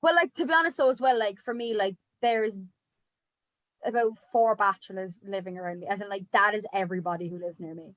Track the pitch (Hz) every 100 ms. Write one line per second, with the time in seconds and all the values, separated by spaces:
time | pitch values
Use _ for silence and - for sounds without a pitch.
0 | 320 339 339 - 320 320 330 - 269 262
1 | 262 240 214 196 - 240 233 214 190 190
2 | _ _ 240 226 220 196 185 _ _ _
3 | _ _ _ _ _ _ _ _ - 233
4 | 226 226 _ 240 226 214 202 190 - 190
5 | 190 170 196 196 185 180 180 175 175 196
6 | 202 196 190 220 202 214 208 196 185 185
7 | 175 170 175 175 175 165 165 165 160